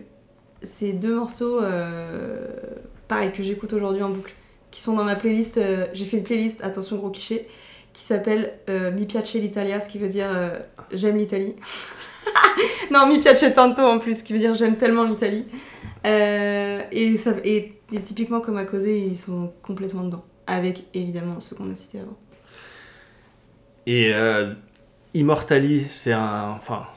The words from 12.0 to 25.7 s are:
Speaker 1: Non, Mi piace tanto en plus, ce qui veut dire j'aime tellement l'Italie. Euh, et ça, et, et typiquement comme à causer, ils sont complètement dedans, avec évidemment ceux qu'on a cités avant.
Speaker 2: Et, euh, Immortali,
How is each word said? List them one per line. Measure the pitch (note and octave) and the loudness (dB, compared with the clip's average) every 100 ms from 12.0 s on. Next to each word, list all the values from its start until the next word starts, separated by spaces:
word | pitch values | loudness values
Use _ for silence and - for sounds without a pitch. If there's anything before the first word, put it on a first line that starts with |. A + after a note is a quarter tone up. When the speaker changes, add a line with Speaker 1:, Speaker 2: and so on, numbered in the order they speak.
| - - G#4 G#4+ - - A#4 - F#4 | -18 -12 0 6 6 6 0 -2 4
Speaker 1:
Non, | C#4+ C#4 | 6 8
Mi | D4 | 8
piace | D4 B3+ C4+ | 8 8 8
tanto | - B3 B3 | 8 8 8
en | C4 A3+ | 4 4
plus, | A3+ A3 | 0 -4
ce | |
qui | - | -2
veut | A3 | 0
dire | A3+ | 2
j'aime | A3+ A3+ A3 | 2 2 4
tellement | A#3 A#3 | 4 4
l'Italie. | A3+ G#3+ G3+ G#3+ B3 B3+ - - - - G#3+ | 2 0 -2 -2 -6 -12 -18 -18 -18 -4 0
Euh, | G#3 G#3 G3+ G3+ G3+ G3+ G3+ - | 4 4 2 0 -2 -2 -4 -4
et | A3 A3+ A3 | 0 2 2
ça, | A#3 G3 | 0 0
et, | F#3+ G#3+ G#3 - - | 0 0 -2 -10 -10
et | G#3+ | -10
typiquement | F#3+ G#3+ A3+ A#3 | -8 -6 -2 -2
comme | A3+ G#3 | -2 -4
à | |
causer, | G3 G3 G3+ G#3 | -4 -2 0 0
ils | F#3+ F3+ | -2 -4
sont | F#3+ F3+ F3 - | -6 -6 -6 -10
complètement | - F#3+ F#3+ F#3+ | -10 -8 -8 -6
dedans, | F3+ E3+ - _ - | -6 -8 -12 _ -6
avec | F#3 F3+ F3+ - | -4 -2 -4 -8
évidemment | F#3 F3 F3 F3 F3 | -8 -6 -6 -8 -10
ceux | - | -12
qu'on | - G3 | -12 -10
a | |
cités | F#3+ - G3 | -12 -14 -14
avant. | F#3+ G#3 - - - - - - - - - _ _ _ _ _ _ _ - | -14 -18 -20 -20 -20 -20 -20 -20 -20 -20 -20 _ _ _ _ _ _ _ 0
Speaker 2:
Et, | A#2+ A2 | 4 4
euh, | G#2+ A2+ G#2+ G#2 G#2 - _ _ _ _ | 4 4 2 0 -4 -16 _ _ _ _
Immortali, | E3+ D3 D3+ - C#3+ C#3+ | 0 2 2 2 2 4